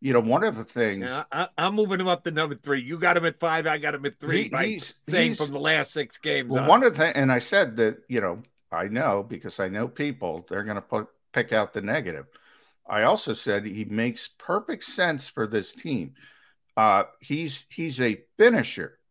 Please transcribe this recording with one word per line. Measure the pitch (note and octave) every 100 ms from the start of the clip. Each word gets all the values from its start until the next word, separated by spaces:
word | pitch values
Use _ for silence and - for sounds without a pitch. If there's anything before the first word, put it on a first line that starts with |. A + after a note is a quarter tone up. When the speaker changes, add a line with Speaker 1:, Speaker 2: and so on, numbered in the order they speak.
Speaker 1:
You | C3+
know, | B2
one | A2+ C#3
of | A3 A2
the |
things | A2 A#2+ A2 G2
Speaker 2:
Yeah, | B2 C3 D3+
I, | C#3+ F3+ -
I'm | F3+ G#3
moving | G#3 F#3
him | F#3
up | F3
to | E3+
number | D#3 D#3 C#3+
three. | - C#3
You | B2 E3
got | F3 F3
him | E3
at | D#3+
five, | E3+ D#3+ D#3
I | D#3
got | D3
him | D3 C#3
at | -
three | D3+ E3
Speaker 1:
He, | -
Speaker 2:
by | C3+ B2
Speaker 1:
he's, | E3+ - - -
Speaker 2:
saying | F3 E3
Speaker 1:
he's | -
Speaker 2:
from | D3+
the | C#3+
last | D3+ D#3 C#3
six | D#3 C3+ -
games | D#3 C#3+ B2
Speaker 1:
Well, | B2+
Speaker 2:
on. | C3+
Speaker 1:
one | G#3+
of | B3+ D3+
the, | D#3+ C#3
and | C3+
I | B2+
said | - G3 D#3+ A2+
that, | A2 A2 -
you | B2
know, | G2 F2 - _ -
I | E2+ G2
know, | A2+ D3 G2+ G#2+
because | G#2 G2+ -
I | F#2+
know | G2 B2
people, | B2+ D3 C3 F2+ D#2+ -
they're | F#2
gonna | G#2 G2+
put, | - A2+ G#2+ _ _
pick | - A#2
out | A2 G#2
the | -
negative. | G2 D3+ G2+ D#2 C#2 _ _ _ _ _ -
I | G#2
also | A#2 G#3 -
said | A2 - G2+ G#2
he | G2+ G2+
makes | G#2+ A#2+ A#2 - _
perfect | - F#3 A3 B3+
sense | - - F3 D3 -
for | - A2
this | G#2+ F#2+
team. | - E3+ B2+ D#2+ - - _ _ _ _ -
Uh, | A2 G#2 F#3+ -
he's, | - D3 E3 C3+ -
he's | - E3 B2+
a | C#3 G#2+ - -
finisher, | A3 A3+ A#2 - E2 _ _